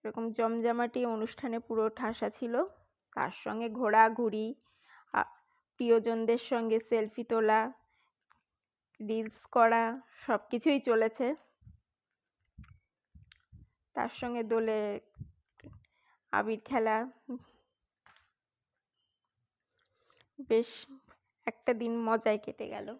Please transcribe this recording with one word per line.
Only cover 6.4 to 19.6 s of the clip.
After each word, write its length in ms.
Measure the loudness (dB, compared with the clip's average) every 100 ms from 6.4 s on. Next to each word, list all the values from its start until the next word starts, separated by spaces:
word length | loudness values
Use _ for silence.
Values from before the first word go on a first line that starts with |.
| 0 -2 2 0
সেলফি 440 | 2 0 0 -6
তোলা, 480 | -2 2 4 4 2 -8 _ _ _ _ _ _ _ _ _ _ _ _ -4
রিলস 380 | -4 -4 -10 0
করা, 540 | 6 6 6 2 -4 -16 -14 -2
সব 140 | -2 -2
কিছুই 300 | 0 2 2
চলেছে। 540 | 4 2 2 0 -2 -2 _ _ -20 -20 _ _ _ _ _ _ _ -20 -20 -20 _ _ _ -20 -20 -20 _ -20 -20 _ _
তার 160 | -4 -4
সঙ্গে 340 | -6 -8 -6
দোলে 580 | -2 0 0 -2 -2 -6 _ -18 -18 _ _ _ -20 -20 _ _ _ _ _
আবির 280 | -4 -2 -6
খেলা, 420 | -4 -2 0 0 -4 -12 -14 -14 -14 _ _ _ _ _ _ _ _ _ _ _ _ _ _ _ _ _ _ _ _ _